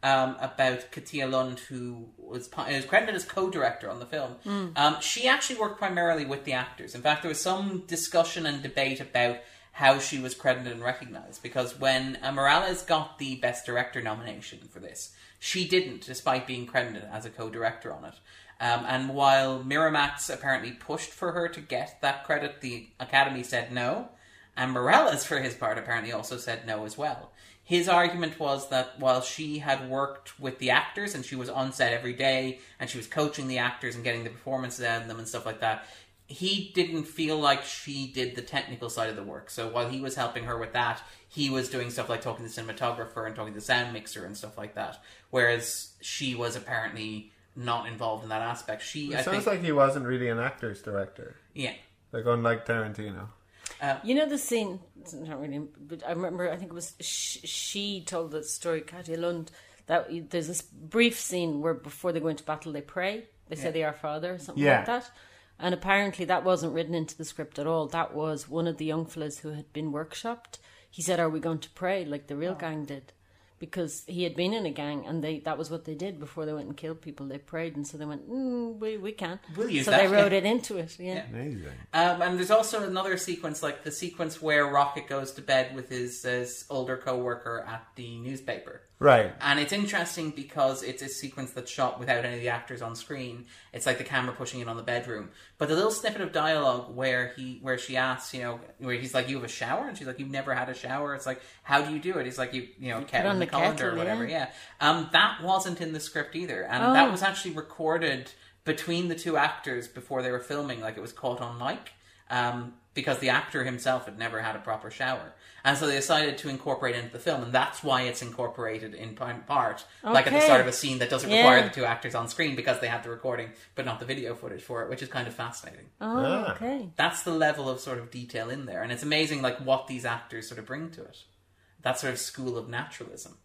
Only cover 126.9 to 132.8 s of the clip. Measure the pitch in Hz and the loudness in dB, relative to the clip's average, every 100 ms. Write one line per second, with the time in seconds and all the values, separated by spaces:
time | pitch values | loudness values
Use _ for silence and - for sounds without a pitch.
126.9 | - 160 - - 160 156 147 135 127 - | 0 2 2 -2 4 4 4 -2 -4 -4
127.9 | 123 117 123 120 120 113 135 127 90 117 | -8 -8 -12 -8 -6 -6 -6 -6 -6 -4
128.9 | 123 147 151 156 147 131 123 131 131 - | -4 2 2 2 2 0 0 2 2 2
129.9 | 127 120 117 - 117 110 117 110 135 165 | -4 -2 -4 -6 -10 -10 -12 -10 -8 -8
130.9 | 165 - - - _ _ _ _ _ 127 | -12 -16 -18 -20 _ _ _ _ _ -2
131.9 | 131 135 123 - - 127 117 110 120 | 0 -2 -4 -6 -6 -4 -4 -4 -8